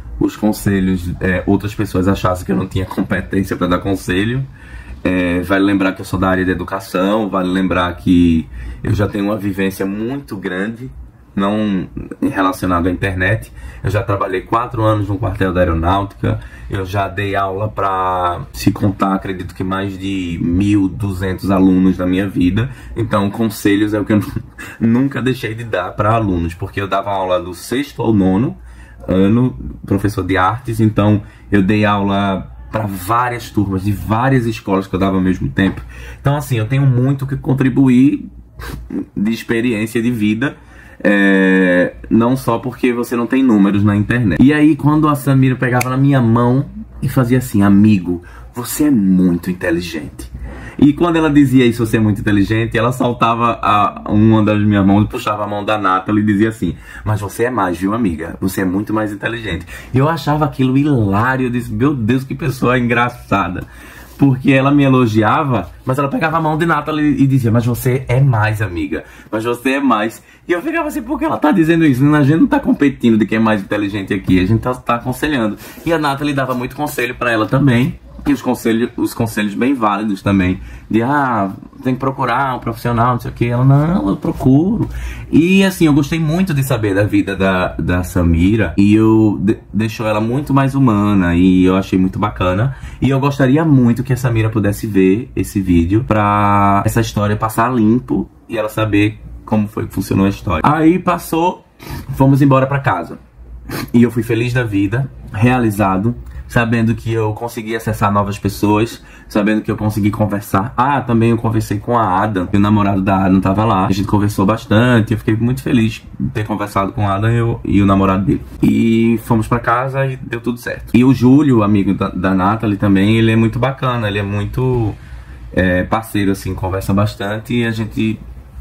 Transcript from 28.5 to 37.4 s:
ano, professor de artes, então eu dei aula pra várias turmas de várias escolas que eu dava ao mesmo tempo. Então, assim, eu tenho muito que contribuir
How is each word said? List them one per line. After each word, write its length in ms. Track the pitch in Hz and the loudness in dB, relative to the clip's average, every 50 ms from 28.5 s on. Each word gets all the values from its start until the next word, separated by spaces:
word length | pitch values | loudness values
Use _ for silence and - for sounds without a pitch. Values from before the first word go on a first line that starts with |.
| - - - - - - - - - - - | -4 -8 -16 -20 -20 -20 -20 -20 -20 -12 -6
ano, 500 | - 90 95 98 101 113 120 127 123 123 - - - - - - | -2 0 2 2 4 4 2 2 0 -2 -6 -10 -12 -12 -10 -4
professor 400 | - 101 98 - 101 - 95 90 | -2 -2 0 0 -2 -2 -2 -2
de 120 | 90 95 | -2 0
artes, 440 | 90 90 92 107 - - 117 113 110 | 0 0 0 -2 -4 -6 -6 -2 0
então 420 | 110 107 107 104 101 104 104 101 - - - - - - | 2 2 2 2 2 2 2 2 0 -6 -18 -20 -6 0
eu 120 | 104 101 95 | 2 2 2
dei 220 | 95 107 107 107 | 4 2 2 2
aula 680 | 104 104 101 98 98 98 98 101 98 95 92 - - - - - - | 2 2 0 0 0 0 0 0 -2 -2 -4 -6 -10 -16 -20 -14 -8
pra 160 | - 110 107 | -6 -6 -6
várias 640 | 101 98 92 90 92 117 120 117 120 120 117 - - | -6 -6 -8 -6 -2 -2 -2 -2 -2 -4 -8 -10 -6
turmas 320 | - 107 101 98 98 95 95 | -2 -2 -2 0 -2 -4 -2
de 80 | 104 101 | -2 -4
várias 540 | 90 87 90 107 113 127 135 135 127 117 | -4 -2 -2 -2 0 0 2 2 2 0
escolas 400 | 117 107 - - 104 95 98 98 | -2 -4 -6 -4 -2 -2 -2 -2
que 80 | - - | -2 -2
eu 60 | 90 | -2
dava 160 | 95 95 95 | 0 0 0
ao 60 | 95 92 | 0 0
mesmo 260 | 95 90 - - 95 | 0 0 0 -2 -4
tempo. 340 | - - 98 92 - - - - - - - - - - | 0 0 0 0 0 -4 -10 -16 -16 -18 -18 -18 -10 -4
Então, 160 | - 139 143 | -2 -2 -2
assim, 200 | 147 143 - 127 | -2 -2 -4 -2
eu 100 | 110 107 | -2 -2
tenho 200 | 107 135 139 139 | -2 0 2 2
muito 400 | 135 120 120 127 135 143 135 135 | 2 4 2 2 0 0 -2 -4
que 100 | - 139 | -6 -8
contribuir 920 | 135 | -6